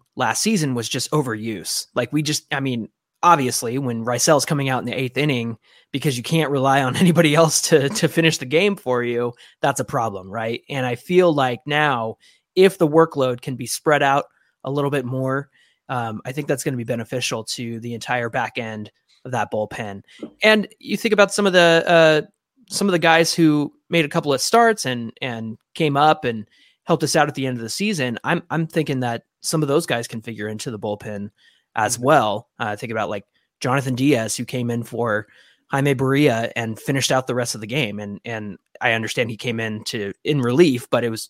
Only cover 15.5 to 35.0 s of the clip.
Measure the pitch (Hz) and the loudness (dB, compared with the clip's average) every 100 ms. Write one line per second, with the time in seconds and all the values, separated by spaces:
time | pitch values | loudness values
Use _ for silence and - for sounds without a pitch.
15.5 | _ _ _ - 127 113 107 - 135 147 | _ _ _ -8 -6 -6 -8 -8 -8 -4
16.5 | 135 151 127 117 117 117 127 - 117 110 | -2 -2 -4 -4 -6 -4 -4 -4 -6 -6
17.5 | - 117 117 120 117 - 123 117 131 113 | -8 -8 -8 -8 -10 -4 -2 -2 -4 -4
18.5 | - 113 110 104 _ _ _ 131 120 104 | -6 -8 -8 -12 _ _ _ -6 -4 -2
19.5 | 110 107 - 107 101 - - - - 214 | -4 -6 -6 -10 -12 -18 -18 -18 -2 2
20.5 | 214 - _ - 202 226 202 196 - 202 | 2 0 _ -8 -4 -2 2 2 4 2
21.5 | 180 170 165 - 170 160 151 - _ _ | 6 6 4 4 6 6 4 0 _ _
22.5 | _ - - 202 175 165 165 165 - 160 | _ -10 -2 0 2 4 4 4 4 4
23.5 | 147 143 _ - 170 147 170 147 135 - | 4 -2 _ -4 -2 0 -2 0 -2 2
24.5 | 226 233 214 131 120 113 - 131 113 113 | 4 4 2 -2 -4 -8 -8 -8 -6 -8
25.5 | - _ - 156 139 151 156 127 110 104 | -12 _ -2 0 4 4 2 -2 -6 -10
26.5 | _ _ _ - 165 143 165 147 139 131 | _ _ _ -2 0 2 2 0 0 -4
27.5 | 123 113 - 208 180 127 113 139 170 - | -4 -6 -4 -2 -2 -2 -4 -4 -4 -2
28.5 | 156 160 165 147 131 123 117 _ _ - | -4 -2 -2 -2 -2 -4 -6 _ _ -4
29.5 | 165 147 147 175 120 117 117 113 107 104 | -2 2 0 0 -4 -4 -10 -12 -8 -8
30.5 | 107 139 107 107 104 113 104 101 _ _ | -8 -8 -8 -6 -6 -8 -10 -12 _ _
31.5 | _ _ - 107 110 127 151 107 104 - | _ _ -2 -2 0 4 4 4 -2 -6
32.5 | - 113 104 113 110 95 104 - _ _ | -8 -6 -6 -6 -6 -4 -6 -12 _ _
33.5 | - 131 135 131 123 139 127 113 - 120 | -6 0 0 0 0 2 2 0 -6 -6
34.5 | 127 120 120 117 117 | -4 -4 -4 -6 -4